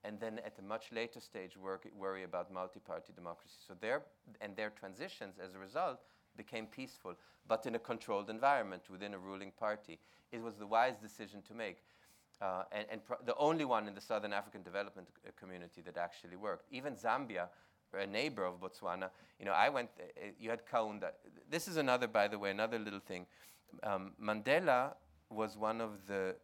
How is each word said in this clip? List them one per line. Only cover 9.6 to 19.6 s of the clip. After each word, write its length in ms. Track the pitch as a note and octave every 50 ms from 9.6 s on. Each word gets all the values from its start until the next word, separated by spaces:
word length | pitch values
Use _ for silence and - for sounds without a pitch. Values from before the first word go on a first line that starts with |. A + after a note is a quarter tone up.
| A2+ G#2+ G#2+ G#2+ - - D#2+ - _ - - - _ _
It 100 | - A#2+
was 140 | A2+ A#2 G#2
the 100 | G2 G#2+
wise 300 | G2+ A2 A2+ A#2+ C3 B2+
decision 460 | - A2 G#2+ - - A2 F#2+ G2+ G2+ F#2+ -
to 60 | G#2+
make, 300 | A#2 A2+ G2+ F2+ - _ _ _ - - - - - _ _ _ -
uh, 220 | G2+ F#2+ F#2 F#2 F#2+ -
and, 140 | G2+ G#2 G#2+ -
and 140 | G#2+ A2 -
pro-, 140 | - A#2+ - -
the 100 | A#2+ A#2
only 300 | - D3 D3 D#3+ E3 D3+
one 220 | C3 A#2+ A2 G#2+ G#2+
in 80 | G2+
the 60 | G2
Southern 300 | - - A2+ G#2+ G2+ G#2
African 320 | G2+ G2+ G2+ - - G#2 F#2
Development 440 | F2+ E2+ G2 G2+ G2+ - G2 F2+ F2
C-, 200 | - - - F#2+
uh, 40 | - -
Community 440 | - F#2 F#2 F2+ F2 F2 - -
that 160 | E2 F2 E2+ F2
actually 400 | E2+ F2 - - - F2 F2 F#2
worked. 280 | G#2 G#2 F#2 E2 - -
Even 240 | C#3 D#3 - D4 -
Zambia, 520 | - - A2+ A2 C3+ C#3+ - G#2 F2+ F2 F2+ - - - - _ _ _ _ - F#2+
a 80 | G2 G2
neighbor 380 | G2 G#2+ C3+ D#3 C3 G#2 F#2+
of 160 | F2+ F2+ F2+
Botswana, 480 | F#2+ F#2+ - - - F#2 F2 F#2 F#2+ F#2 - - - - _ _
you 60 | G2
know, 60 | G2
I 160 | F#2+ E2